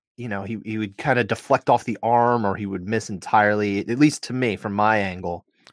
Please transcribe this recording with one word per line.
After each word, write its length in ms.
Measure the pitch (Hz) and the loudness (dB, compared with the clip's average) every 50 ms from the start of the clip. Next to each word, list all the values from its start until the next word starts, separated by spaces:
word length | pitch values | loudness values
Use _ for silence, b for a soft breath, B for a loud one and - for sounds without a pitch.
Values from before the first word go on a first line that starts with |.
| _ _ _ | _ _ _
you 140 | - 120 120 | -12 -8 -8
know, 140 | 101 98 98 | -6 -6 -6
he, 160 | 98 117 104 - | -6 -8 -8 -8
he 140 | 110 110 110 | -6 -6 -4
would 180 | 107 101 104 - | -4 -6 -8 -4
kinda 280 | - 147 131 123 113 | 0 2 2 2 2
deflect 440 | 101 113 - - - 143 127 - - | 0 -2 -4 0 2 2 2 4 4
off 140 | 127 117 - | 2 2 0
the 140 | - 107 - | -4 -8 -4
arm 440 | - 113 120 120 120 120 120 120 107 | -2 0 2 4 4 4 2 2 0
or 100 | 98 95 | -2 -2
he 100 | 101 104 | -4 -6
would 220 | 98 98 92 90 101 | -6 -6 -8 -6 -4
miss 220 | 113 110 - - | -4 -4 -4 -6
entirely. 680 | 104 85 - - - 107 104 104 107 107 104 104 101 101 | -10 -12 -4 0 2 4 4 4 4 2 0 0 0 -2
At 200 | 92 98 120 131 | -2 -2 2 4
least 240 | 151 156 143 - - | 4 4 2 0 -6
to 100 | - 120 | -8 -4
me, 220 | 127 127 117 98 | -2 -2 -2 -2
from 180 | 90 - 107 101 | -4 -6 -4 -2
my 260 | 104 104 110 110 107 | 2 2 2 2 2
angle, 460 | 98 95 90 90 90 87 87 85 - b b b b b | 0 -2 -6 -6 -8 -8 -8 -10 -12 b b b b b